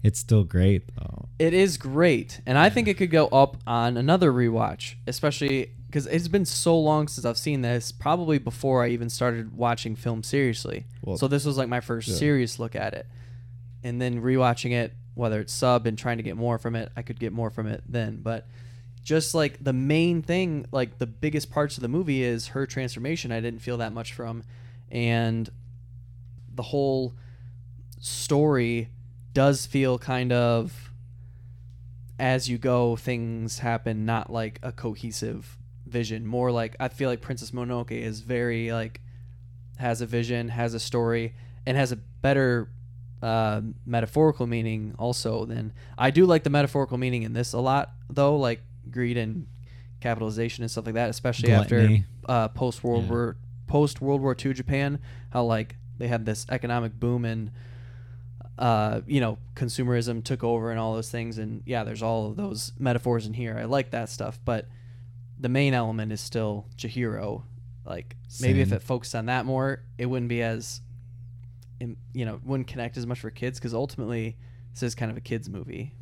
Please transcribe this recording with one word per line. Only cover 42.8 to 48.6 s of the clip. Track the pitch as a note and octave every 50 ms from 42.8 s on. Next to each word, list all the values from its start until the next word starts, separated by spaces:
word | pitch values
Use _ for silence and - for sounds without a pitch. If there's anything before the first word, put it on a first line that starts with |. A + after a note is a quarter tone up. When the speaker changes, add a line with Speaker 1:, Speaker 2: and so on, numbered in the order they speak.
| - - - - - - - -
Speaker 2:
uh, | - A2+ A2+ A2+ A2 G#2+ G#2+ G#2 G#2+ A2+ A2+ A#2+ -
metaphorical | B2 A#2 A#2 A#2 A2 - D3 D#3 D#3+ C#3+ - B2+
meaning | A#2 A#2 A#2 A2 A2+ A2 A2 G#2+ G#2+ A2+ A#2
also | A#2 A#2+ A#2+ - - A2+ A2 A2+ A2
than, | A#2 A2+ A2+ A2 G#2+ - - - - -
I | - B2+ C3+
do | C#3+ E3 F#3
like | F3+ E3+ D#3 -
the | D3
metaphorical | C#3+ D3 C#3+ C3+ - D3 C3+ B2 B2+
meaning | B2 B2+ B2+ B2 A#2+ A2
in | A2+ A2+
this | A#2 A#2+ A#2+ -
a | A#2+
lot, | B2 C3 C3+ C#3 - - - - - -
though, | - C#3+ C#3 C#3+ D3+
like | D3 C3+ A#2+ A#2 A2+